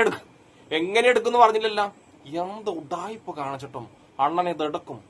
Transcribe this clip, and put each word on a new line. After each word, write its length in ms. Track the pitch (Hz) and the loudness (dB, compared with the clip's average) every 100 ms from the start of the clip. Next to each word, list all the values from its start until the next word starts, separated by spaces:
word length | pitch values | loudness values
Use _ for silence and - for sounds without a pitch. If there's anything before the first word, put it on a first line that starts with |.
എടുക്കും, 220 | 226 - - - _ _ - 156 | 4 0 -10 -20 _ _ -6 -4
എങ്ങനെ 260 | 175 214 247 | 0 2 4
എടുക്കും 180 | 247 226 | 4 4
എന്ന് 100 | 240 | 6
പറഞ്ഞില്ലല്ലോ. 420 | 240 220 220 208 202 - _ - 139 156 | 6 6 0 -2 -4 -6 _ -20 -10 -8
എന്ത് 280 | 180 214 214 170 | -6 -8 -8 -8
ഉഡായിപ്പ് 520 | 143 170 185 220 202 151 | -8 -10 -10 -12 -12 -8
കാണിച്ചിട്ടും 460 | 139 139 135 127 110 - _ - 143 | -6 -8 -10 -12 -14 -20 _ -2 0
അണ്ണൻ 220 | 170 175 | 2 -2
ഇത് 100 | 156 151 | -2 -4
എടുക്കും. 280 | 160 - 123 - | -4 -8 -16 -16